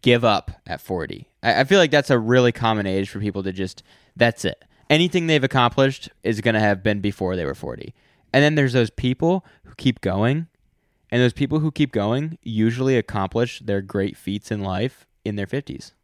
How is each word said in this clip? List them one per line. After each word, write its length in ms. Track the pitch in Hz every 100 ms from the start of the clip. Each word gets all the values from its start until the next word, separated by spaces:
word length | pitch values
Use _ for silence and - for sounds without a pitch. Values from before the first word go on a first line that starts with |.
give 220 | - 120
up 260 | 117 101 - - -
at 140 | 80
forty. 480 | - 92 78 - - _
I, 180 | - 101
I 40 |
feel 140 | 139 196
like 120 | 165
that's 200 | 147 135
a 80 | 127
really 320 | 113 127 123
common 340 | 113 117 107 101
age 220 | 95 98
for 100 | 98
people 220 | 104 98
to 80 | 98
just 300 | 92 92 - _ _ _ -
that's 260 | 117 -
it. 180 | - - _ _ _
Anything 360 | 156 175 185 165
they've 160 | 156
accomplished 680 | 131 135 120 - 135 135 - _
is 180 | - 107
gonna 180 | 117 110
have 220 | 107 98
been 180 | 101 104
before 360 | 101 101 92 92
they 80 | 76
were 80 |
forty. 400 | 69 - 58 - - _ _ _
And 100 | 131
then 100 | 147 151
there's 180 | 135
those 160 | 123 110
people 560 | - 127 127 165 185 - _
who 100 | - -
keep 260 | 131 120
going, 460 | - 98 113 143 165 _ _ _ _ _ _
and 120 | 120
those 100 | 123
people 280 | - 143 156
who 100 | 156
keep 200 | - 143
going 440 | 110 101 123 156 160
usually 560 | - 110 110 117 131 131
accomplish 600 | - 107 95 113 123 -
their 200 | - 98
great 360 | 98 101 98 -
feats 340 | - 101 -
in 100 | 107
life 440 | 95 92 123 _ _ _
in 120 | - 104
their 100 | 98
fifties. 480 | 135 - - - _